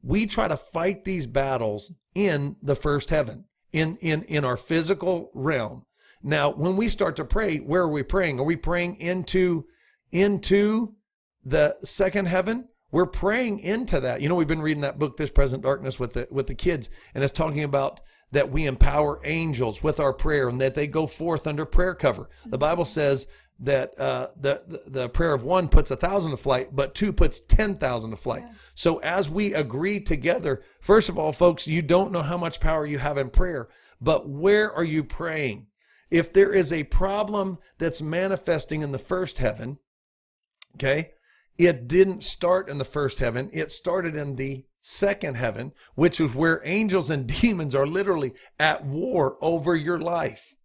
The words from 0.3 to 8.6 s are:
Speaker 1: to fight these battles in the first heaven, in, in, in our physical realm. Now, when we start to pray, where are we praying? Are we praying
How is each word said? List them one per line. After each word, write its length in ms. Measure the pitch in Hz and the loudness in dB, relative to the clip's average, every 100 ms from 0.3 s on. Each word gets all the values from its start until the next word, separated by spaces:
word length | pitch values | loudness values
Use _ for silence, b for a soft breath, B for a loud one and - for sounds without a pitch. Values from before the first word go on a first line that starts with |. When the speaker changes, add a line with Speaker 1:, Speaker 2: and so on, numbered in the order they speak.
| - 214 | 0 -2
Speaker 1:
to 100 | 151 | -2
fight 460 | - 170 175 196 | -6 -4 -2 -2
these 240 | 190 185 127 | -6 -6 -2
battles 680 | 123 139 131 113 104 - - _ | -2 0 0 -2 -4 -10 -20 _
in 440 | - 202 151 143 - | -2 0 0 -2 -6
the 140 | 139 143 | -2 0
first 360 | 151 147 - | 0 -2 0
heaven, 340 | 156 131 - - _ _ | 0 -2 -6 -20 _ _
in, 260 | 156 160 180 | -2 -2 -2
in, 260 | 165 156 | -2 -2
in 200 | - 151 | 0 -2
our 140 | 135 123 | 0 -2
physical 760 | - 165 160 190 180 175 - | 0 -2 0 -2 0 -2 -6
realm. 520 | - 135 143 107 - _ b b b | -6 -2 -2 -4 -10 _ b b b
Now, 260 | 139 151 143 | -4 0 0
when 260 | 143 165 190 | 0 0 2
we 140 | 226 | 0
start 260 | 208 175 156 | 0 -2 -2
to 100 | 151 | -2
pray, 320 | 208 214 156 | 0 0 -2
where 260 | - 175 | 0 0
are 40 | 170 | 0
we 160 | 151 | -2
praying? 360 | 135 190 180 131 | -2 0 0 0
Are 40 | |
we 120 | 143 | -2
praying 420 | 165 | 0